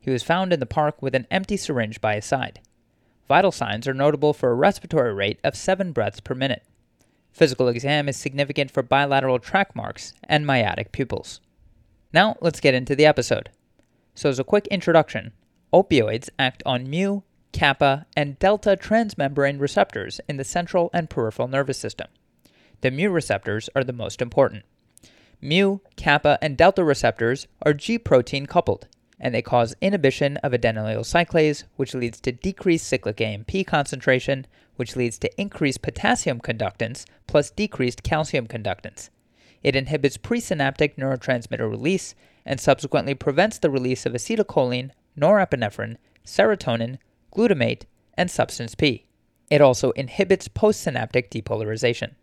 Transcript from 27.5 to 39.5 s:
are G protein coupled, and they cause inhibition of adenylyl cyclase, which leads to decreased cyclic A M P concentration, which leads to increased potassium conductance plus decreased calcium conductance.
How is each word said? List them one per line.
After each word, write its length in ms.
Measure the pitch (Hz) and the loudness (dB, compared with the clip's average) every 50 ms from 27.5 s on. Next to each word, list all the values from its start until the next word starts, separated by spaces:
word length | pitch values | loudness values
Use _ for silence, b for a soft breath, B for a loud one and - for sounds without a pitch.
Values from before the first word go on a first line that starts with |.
| _ _ | _ _
are 100 | - 151 | 0 0
G 240 | 147 143 - - 233 | 0 0 0 -4 -4
protein 480 | 233 - - - 127 120 - - 139 139 | -4 2 4 4 4 4 2 -6 -6 -6
coupled, 440 | - - 175 - - 101 - - _ _ _ _ _ _ _ | 0 0 0 0 0 -4 -4 -6 _ _ _ _ _ _ _
and 160 | 127 127 120 | -6 -2 -2
they 60 | 117 | -2
cause 340 | 117 - 135 120 120 113 - _ | -2 2 2 2 2 0 -2 _
inhibition 560 | - 190 202 185 143 135 135 - 147 139 143 - | 0 0 0 4 2 2 2 2 -2 -2 -2 -2
of 100 | - 143 | -4 -2
adenylyl 540 | 123 123 120 117 110 110 107 110 110 110 117 | -2 2 0 0 0 0 -4 -4 -4 -4 -4
cyclase, 580 | - - 170 170 - - 165 156 151 147 - - _ _ | 0 0 0 0 2 2 2 4 4 2 -2 -8 _ _
which 180 | - 139 - - | -6 -6 -6 -4
leads 260 | 131 120 120 110 - | -6 -6 -6 -6 -6
to 120 | - 131 | -6 -6
decreased 560 | 127 127 - 185 190 - - 185 170 160 - - | -6 -4 -6 -6 -6 -2 0 2 2 2 0 -2
cyclic 340 | - 127 - 104 104 - | -4 -2 -2 -6 -4 -2
A 20 | 113 | -4
M 200 | 107 104 101 107 | -4 -4 -8 -10
P 180 | - - 190 190 | -4 -4 -4 -2
concentration, 840 | - - 151 143 - - 131 - - 131 127 - - 139 135 131 b b b b b b | 0 0 -2 -2 -2 -6 -4 2 2 2 2 2 -2 -4 -4 -4 b b b b b b
which 200 | - 127 110 - | -8 -8 -6 -4
leads 200 | 131 123 120 113 - | -4 -4 -4 -4 -4
to 200 | - - - - | -6 -6 -4 -4
increased 400 | 202 202 - - 165 139 131 - | -8 -6 -4 -2 0 0 0 -2
potassium 600 | - - - - - - 247 - - 170 131 117 | -8 -8 -8 0 0 2 2 2 0 -4 -4 -4
conductance 640 | - - 131 110 113 95 - _ 117 110 127 - - b b b b | -4 -6 -4 -4 -4 -6 -4 _ -6 -6 -6 -10 -14 b b b b
plus 240 | - - 151 143 - | 0 0 0 0 0
decreased 520 | _ - 214 208 - - 131 123 - - | _ -4 -4 -4 -2 -2 -2 -2 -2 -4
calcium 440 | - - 165 156 156 - - 143 117 | -4 -2 -2 -2 -2 -2 -4 -4 -4
conductance. 640 | 110 - 113 107 104 90 - - 92 _ - - - _ _ b b b b b b | -4 -10 -6 -4 -4 -6 -6 -10 -18 _ -18 -20 -20 _ _ b b b b b b